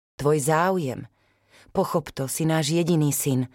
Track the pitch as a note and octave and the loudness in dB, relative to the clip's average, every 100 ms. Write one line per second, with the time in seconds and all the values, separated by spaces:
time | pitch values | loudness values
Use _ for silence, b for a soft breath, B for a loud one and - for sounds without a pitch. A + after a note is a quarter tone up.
0 | _ - C3+ D3+ C3 D#3 F3 F#3+ C#3+ G#2+ | _ -4 0 2 2 2 2 0 -2 -6
1 | A#2 b b b b b b - F#3 F3+ | -12 b b b b b b -2 0 -2
2 | D3+ - C3+ - D#3+ D#3+ D3 E3+ E3 E3+ | -4 -6 -6 -2 0 0 0 0 2 2
3 | D3 C#3 - C3 B2+ | 2 0 0 0 -2